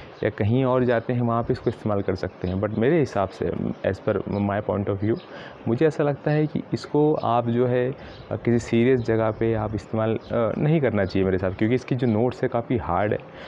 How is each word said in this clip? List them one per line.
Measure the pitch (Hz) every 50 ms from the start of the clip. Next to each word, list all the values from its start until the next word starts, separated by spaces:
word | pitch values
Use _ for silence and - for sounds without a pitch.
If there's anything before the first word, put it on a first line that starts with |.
| - - - - -
या | 110
कहीं | - - 110 101 117 127 135
और | 127 127 131 123
जाते | 120 120 117 - - 123
हैं, | 123
वहाँ | 120 117 113 117 117
पे | - 127
इसको | - - 127
इस्तेमाल | 113 - - 110 104 101
कर | 98 - 92
सकते | - - 92 - - -
हैं। | 92 92 95
But | 104 104 107
मेरे | 107 113 135 170 165
हिसाब | 135 - - 101 98 196
से, | - - - - - - - - - - -
as | - 95 - -
per | - 104 95 -
my | - 95 101 101 101 98 104 - -
point | 98 101 101 98
of | 101 95 104
view, | 107 120 175 - - - - - - - - -
मुझे | 113 117 - 160
ऐसा | 156 147 - 151
लगता | 143 139 - - 156
है | 151 151 156
कि | 151 - - - - -
इसको | 117 - - - 147 151 151 156
आप | - - 110 117 120 120
जो | 117 117 120 127
है, | 123 123 123 123 127
अ, | - - - - - - - -
किसी | 104 104 - 120 117 120
serious | 113 - 117 117 117 131 131 123
जगह | 113 110 113 110 110 110
पे | 107 - 117 113 113
आप | 107 107 107 107
इस्तेमाल, | 101 - - - 110 110 110 110
अ, | - - - - 117 117 107 -
नहीं | - 147 147 160 165
करना | 135 117 104 104 98
चाहिए | 92 - 98 95
मेरे | 95 92
हिसाब | 92 95 92
से, | 92
क्योंकि | - 110 110 127
इसकी | 123 - - 139
जो | 120 131
notes | 120 110 104 120 127 120 - -
है | 123
काफ़ी | - 117 117 - 127
हार्ड | 113 85 87 87 90 104 107
है, | - - - - - - -